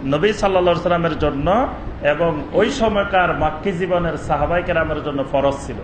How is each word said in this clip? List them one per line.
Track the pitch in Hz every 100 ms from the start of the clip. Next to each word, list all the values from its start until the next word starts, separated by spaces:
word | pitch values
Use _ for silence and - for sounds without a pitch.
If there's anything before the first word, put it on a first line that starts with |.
| 135
নবী | 147 202
সাল্লাল্লাহু | 208 202 190 175 165
আলাইহি |
সাল্লামের | 175 175 165 147
জন্য | 151 139 151 208 269 - - -
এবং | 143 151 170 151 139
ওই | 170 226
সময়কার | - 220 202 196 190 175
মাক্কী | 143 156 - 208
জীবনের | 170 180 180 170 151
সাহাবায়ে | - 147 147 175
কেরামের | 175 165 156 147
জন্য | 143 139 135
ফরজ | 143 139 139 -
ছিল। | 107